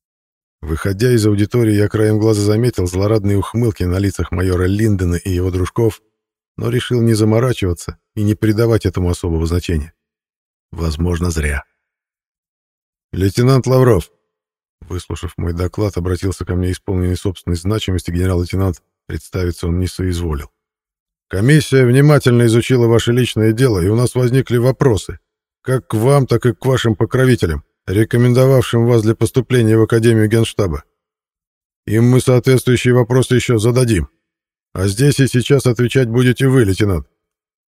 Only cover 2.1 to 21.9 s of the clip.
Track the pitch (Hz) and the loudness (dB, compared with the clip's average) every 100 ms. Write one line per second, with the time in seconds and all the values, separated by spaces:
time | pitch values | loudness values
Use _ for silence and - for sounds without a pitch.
2.1 | 107 110 104 101 107 123 - 90 90 101 | 2 2 2 0 0 0 -2 -4 -2 0
3.1 | 110 101 101 92 113 117 - 90 92 98 | 0 0 -2 -2 -2 -2 -2 -2 -2 -2
4.1 | - 85 90 92 90 90 101 113 98 90 | -4 -6 -4 -2 0 0 0 0 0 -2
5.1 | 87 98 90 92 90 90 - 113 - _ | -4 -4 -4 -2 -2 -4 -2 -2 -2 _
6.1 | _ _ _ _ - 117 120 - 123 117 | _ _ _ _ -10 -6 -4 -2 0 2
7.1 | 110 107 110 127 120 95 85 - - _ | 2 2 2 0 -2 -4 -4 -10 -16 _
8.1 | - 104 104 107 104 117 110 98 92 90 | -4 -2 0 0 0 2 0 -2 -2 -2
9.1 | 87 90 80 82 87 - 82 76 _ _ | -2 -4 -4 -2 -4 -2 -4 -6 _ _
10.1 | _ _ _ _ _ _ 87 82 76 87 | _ _ _ _ _ _ -8 -6 -4 -4
11.1 | 85 87 80 73 71 - _ _ _ _ | -2 -4 -4 -4 -6 -8 _ _ _ _
12.1 | _ _ _ _ _ _ _ _ _ _ | _ _ _ _ _ _ _ _ _ _
13.1 | 87 98 107 123 135 117 131 127 98 - | -2 -2 2 2 2 2 2 4 2 0
14.1 | _ _ _ _ _ _ _ - 90 - | _ _ _ _ _ _ _ -14 -12 -10
15.1 | 87 82 - 90 85 90 - 104 90 90 | -10 -10 -8 -6 -4 -6 -4 -4 -4 -4
16.1 | 90 98 - - 90 92 92 - 92 90 | -4 -4 -6 -4 -4 -2 -4 -4 -2 -2
17.1 | 90 101 90 - 85 90 107 - 92 - | -2 -6 -6 -6 -6 -4 -4 -2 -4 -4
18.1 | 87 92 90 90 95 95 82 _ _ - | -2 0 -2 -2 -2 -2 -4 _ _ -12
19.1 | 87 - 92 90 - 87 87 90 - 92 | -12 -10 -6 -6 -6 -4 -4 -4 -4 -6
20.1 | 85 85 73 73 _ _ _ _ _ _ | -4 -6 -8 -10 _ _ _ _ _ _
21.1 | _ _ 92 113 156 - 135 123 | _ _ -2 2 2 4 2 4